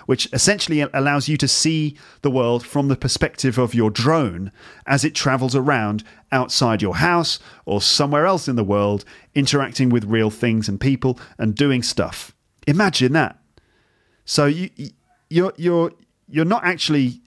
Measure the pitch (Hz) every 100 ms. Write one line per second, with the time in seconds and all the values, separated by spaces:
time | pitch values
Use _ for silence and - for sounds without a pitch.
0 | - 131 - 135 185 202 - 151 143 139
1 | 143 143 139 151 135 - 160 160 151 -
2 | - - 143 127 120 120 - 143 139 131
3 | 127 - 151 - 131 117 120 117 107 98
4 | 127 165 117 85 98 - - - - 131
5 | 156 - 139 131 131 135 139 127 107 107
6 | - - - 131 127 - 120 107 101 85
7 | 170 175 156 - - - - 101 - -
8 | 143 147 180 185 147 117 98 101 101 104
9 | - - _ 143 135 143 131 123 127 120
10 | 104 113 107 107 120 110 107 98 135 131
11 | 127 123 - - 110 104 143 127 120 -
12 | 85 - - _ _ _ - 165 196 -
13 | 127 156 123 - _ _ _ _ _ _
14 | _ _ - - 147 165 185 - 139 _
15 | _ _ - 170 185 - 170 170 170 -
16 | _ _ - 147 160 233 175 170 - 147
17 | 127 120